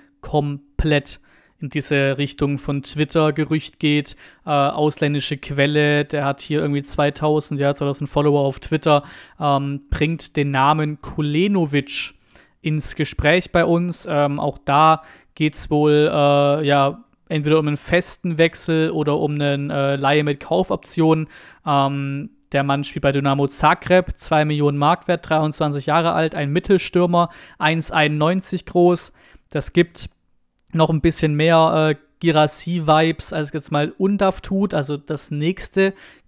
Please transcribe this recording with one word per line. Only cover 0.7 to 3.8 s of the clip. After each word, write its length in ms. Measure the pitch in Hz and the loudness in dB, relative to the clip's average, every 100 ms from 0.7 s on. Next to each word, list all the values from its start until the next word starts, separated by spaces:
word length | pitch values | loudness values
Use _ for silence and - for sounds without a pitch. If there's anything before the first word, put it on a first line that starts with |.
| - 160 147 - - _ _ _ _ | -4 0 0 -2 -14 _ _ _ _
in 100 | 143 | -8
diese 480 | 151 - 143 139 135 | -6 -2 0 0 0
Richtung 420 | 143 - 143 143 | -4 -2 -2 -2
von 240 | - 139 | -4 -6
Twitter-Gerücht 960 | - 147 151 165 156 147 147 156 - | -6 -4 -2 2 0 0 -2 -2 -4
geht, 360 | - | -4